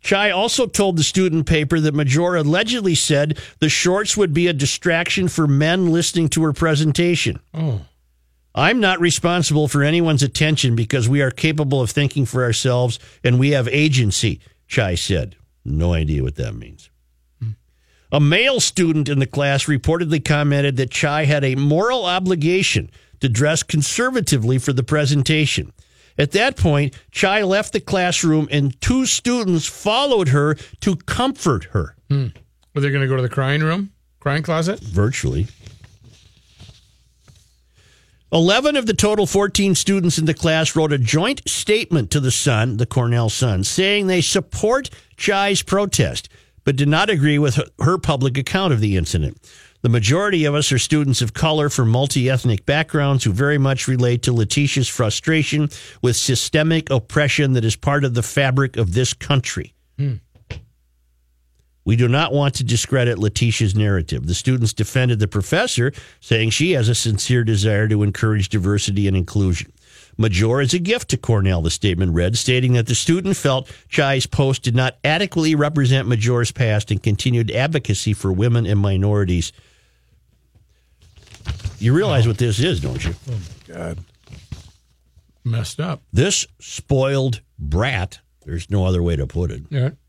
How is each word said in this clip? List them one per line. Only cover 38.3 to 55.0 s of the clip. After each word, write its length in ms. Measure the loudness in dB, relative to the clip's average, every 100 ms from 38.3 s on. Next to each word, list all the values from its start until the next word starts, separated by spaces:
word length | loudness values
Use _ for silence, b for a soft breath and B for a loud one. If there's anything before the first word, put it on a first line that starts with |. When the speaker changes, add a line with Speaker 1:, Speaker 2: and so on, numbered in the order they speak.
Speaker 1:
Eleven 460 | 2 4 4 4 2
of 80 |
the 100 | 2
total 320 | 4 4 4 2
fourteen 480 | 2 2 2 2
students 440 | 2 2 2 2 0
in 80 | 0
the 80 |
class 420 | 0 0 2 0 0
wrote 160 | 0
a 60 | 2
joint 420 | 2 2 0 -2 -6
statement 640 | -6 0 0 2 -2 0
to 100 | 0
the 100 | 0
Sun, 460 | 0 0 2 0 0
the 80 |
Cornell 460 | -2 0 0 2 0
Sun, 340 | 0 0 0
saying 420 | -2 0 0 2 2
they 140 | 0
support 680 | 0 -2 -4 -4 0 0 -2 B B _
Chai's 460 | -2 0 0 -2
protest, 680 | 0 -2 0 0 0 -2 -12 b b b
but 140 | -4 0
did 120 | 2
not 200 | 2 2
agree 300 | 2 2 2
with 160 | 2
her, 100 | 0 -4 -2
her 160 | 0 0
public 400 | 0 0 0 -2
account 380 | -4 -2 0
of 80 | 0
the 160 | 2 0
incident. 400 | 0 -2 -4 -8 B B B B
"The 80 | 0
majority 560 | 2 2 2 2 2
of 100 | 2
us 160 | 0 0
are 60 | 0
students 440 | 2 0 2 0
of 100 | -2
color 380 | -2 0 2 0
from 180 | 0 2
multi-ethnic 760 | 2 0 0 0 0 0 -2 0
backgrounds 580 | 0 0 0 2 2
who 80 | 0
very 240 | 0 0 2
much 320 | 0 0 -2
relate 320 | 0 2 2
to 80 | 0
Letitia's 540 | 0 0 0 0 0 -4
frustration 840 | -2